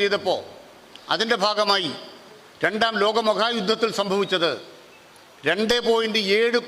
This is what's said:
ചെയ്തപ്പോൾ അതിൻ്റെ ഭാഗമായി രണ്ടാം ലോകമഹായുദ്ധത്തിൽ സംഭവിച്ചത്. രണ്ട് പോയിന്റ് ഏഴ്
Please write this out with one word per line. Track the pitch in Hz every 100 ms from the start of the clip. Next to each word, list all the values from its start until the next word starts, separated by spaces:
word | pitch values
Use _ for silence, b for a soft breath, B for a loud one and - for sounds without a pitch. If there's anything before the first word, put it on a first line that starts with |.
ചെയ്തപ്പോൾ | 202 202 202 135 - - - - - - -
അതിൻ്റെ | 160 226 226 208
ഭാഗമായി | 208 202 196 160 123 - - - - - -
രണ്ടാം | 165 208 226 214
ലോകമഹായുദ്ധത്തിൽ | 202 220 220 196 226 233 190 214 226 185
സംഭവിച്ചത്. | 202 196 190 185 160 113 - - - - - - - - 143
രണ്ട് | 180 220 240 226
പോയിന്റ് | 226 226 220 190 208
ഏഴ് | 233 240